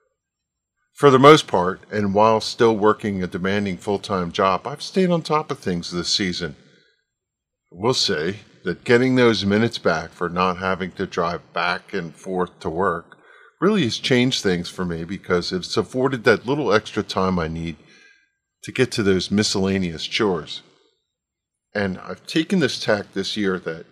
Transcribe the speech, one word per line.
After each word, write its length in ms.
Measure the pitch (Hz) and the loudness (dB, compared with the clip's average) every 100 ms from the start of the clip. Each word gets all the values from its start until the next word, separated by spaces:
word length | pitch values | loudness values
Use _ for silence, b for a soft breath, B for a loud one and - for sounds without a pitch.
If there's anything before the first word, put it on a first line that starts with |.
| _ _ _ _ _ _ _ _ _ - | _ _ _ _ _ _ _ _ _ 2
For 140 | 143 | 4
the 80 | 131 | 8
most 280 | 139 151 - | 10 10 6
part, 340 | 95 90 95 - | 0 0 -4 -6
and 220 | 107 101 | -4 0
while 280 | 98 110 110 | 4 4 4
still 360 | - - 117 107 | 0 2 2 4
working 460 | 107 104 110 95 | 4 2 0 -4
a 40 | 90 | -4
demanding 520 | 92 95 104 101 90 | -2 0 0 -2 -4
full-time 540 | - 98 - 95 85 | -4 -4 -2 -4 -2
job, 340 | 85 95 92 123 | 2 2 2 -4
I've 160 | 147 | -10
stayed 280 | - 196 185 | -6 0 0
on 120 | 170 | 0
top 280 | - 151 156 | 0 -2 -2
of 100 | 139 | -8
things 300 | 98 87 82 | -6 -6 -6
this 180 | 87 82 | -6 -4
season. 480 | - 95 85 82 69 b b b b b _ _ _ _ _ _ | -2 -2 -4 -8 -12 b b b b b _ _ _ _ _ _
I 40 | 87 | -4
will 180 | 113 | -2
say 460 | 127 - 78 92 104 - _ | 0 -2 -2 -4 -6 -14 _
that 200 | 90 80 | -8 -4
getting 300 | - 120 131 | 2 4 4
those 320 | 127 120 104 98 | 4 4 4 2
minutes 320 | 104 117 - | 2 0 0
back 320 | 98 80 85 | -2 -2 -4
for 180 | - 87 | -8 -4
not 300 | 87 92 90 | 0 0 0
having 320 | 95 90 92 | -2 -4 -6
to 140 | - 92 | -8 -6
drive 460 | - 85 85 - | -4 -4 -4 -8
back 420 | 87 87 90 - | -4 -4 -4 -6
and 200 | 98 82 | -8 -8
forth 440 | - 92 92 87 - | -12 -8 -4 -6 -6
to 80 | 90 | -8
work 480 | 80 95 85 - - b b b b | -2 -2 -2 -8 -20 b b b b
really 240 | 185 214 | 0 2
has 140 | 120 - | 0 -2
changed 440 | - 123 127 - | 0 2 2 0
things 260 | 101 87 87 | -2 -2 -4
for 160 | - | -8
me 200 | 90 82 | -6 -6
because 480 | 85 92 - 90 85 | -8 -8 -2 -2 -2
it's 240 | 92 - 117 | -6 -4 -4
afforded 480 | 92 127 127 120 | -4 -2 -2 0
that 220 | 117 98 107 | 2 2 0
little 260 | 147 113 | -4 0
extra 300 | 107 - 107 | 0 0 -8
time 360 | - 98 95 92 | -4 -2 0 0
I 100 | 80 | -2
need 280 | 82 82 78 b b b b b b _ _ | -6 -8 -10 b b b b b b _ _
to 80 | - | -6
get 180 | 104 127 | -2 0
to 120 | - | 2
those 260 | 101 92 - | 2 2 2
miscellaneous 720 | 101 107 101 95 95 87 80 | 0 0 0 0 0 -2 -6
chores. 580 | - - 107 85 - - - _ _ _ _ _ _ _ _ _ _ | -6 -2 0 -2 -6 -16 -20 _ _ _ _ _ _ _ _ _ _
And 260 | 104 98 92 | -6 -4 -6
I've 280 | - 92 - | -12 -16 -6
taken 320 | 160 160 190 | -4 0 0
this 220 | 123 - | 0 -2
tack 320 | - 104 - | -2 -2 -2
this 240 | 98 92 107 | -8 -6 -4
year 240 | 98 90 | -2 -4
that 260 | 87 82 - | -6 -12 -14